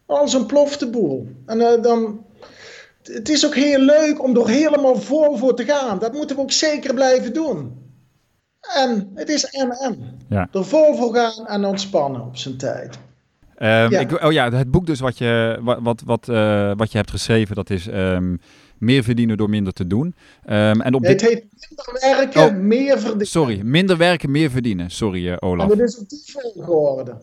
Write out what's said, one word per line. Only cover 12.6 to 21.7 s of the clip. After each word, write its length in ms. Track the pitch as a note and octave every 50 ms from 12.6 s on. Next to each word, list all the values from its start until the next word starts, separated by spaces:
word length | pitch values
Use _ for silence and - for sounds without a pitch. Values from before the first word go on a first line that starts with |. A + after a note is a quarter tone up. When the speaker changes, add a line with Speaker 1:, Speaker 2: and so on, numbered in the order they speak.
| C#3 B2 A#2 A#2+ - - - - - - _ _ _ _ _ _ _ _ _
Speaker 2:
Ehm, 340 | _ - A2 A2 A2+ A2+ A2+
Speaker 1:
Ja. 100 | A2+ F3+
Speaker 2:
ik, 220 | C#3 A#2+ D3+ F3 E3
oh 80 | D3+ D#3+
ja, 200 | D3+ B2+ A#2+ A#2
het 180 | B2+ C3+ B2+
boek 160 | C3 F#3 F3+
dus 140 | E3 D#3 B2
wat 180 | C3 C3 - -
je, 400 | B2+ A#2 A#2 A#2 A2+ A2+ A2+ A2+ A#2+
wa-, 180 | A#2 B2 A#2+ A#2
wat, 200 | A#2 A#2+ - -
wat, 220 | - A#2+ A2+ - -
eh, 440 | A#2+ A2 G#2+ G#2+ G#2+ G2+ G2+ G2+ G2+
wat 160 | G#2 A2 G#2+ -
je 60 | A2
hebt 120 | G2+ -
geschreven, 440 | - G2+ - - A#2 A2+ A2 F#2+ G#2
dat 140 | G2+ F#2 -
is, 180 | G2+ F2+ F2 A2
ehm, 480 | G#2 G2 F#2+ F#2+ F#2 F2+ F2+ F2+ F2+ E2+ - _ _ _ _ _ _ _
Meer 240 | G#2+ A2+ C3 C#3 A2+
verdienen 340 | A2+ B2 A#2 A#2+ A2+ A2
door 140 | G2+ G#2+ G#2
minder 220 | G#2+ G#2+ G2+ F#2+ -
te 140 | - G2
doen. 280 | F2 G2 A2 D3+ F3+ - - _ _ _ _ _
Ehm, 360 | - G#2+ G#2 G#2+ G#2+ G#2+ A2
en 140 | - B2+ B2+
op 60 | C3
Speaker 1:
Nee, 100 | A#2+ - G3
Speaker 2:
dit 40 | F#3+
Speaker 1:
het 100 | A3 A#3
heet 140 | A#3 - - _ _ _ -
Minder 300 | -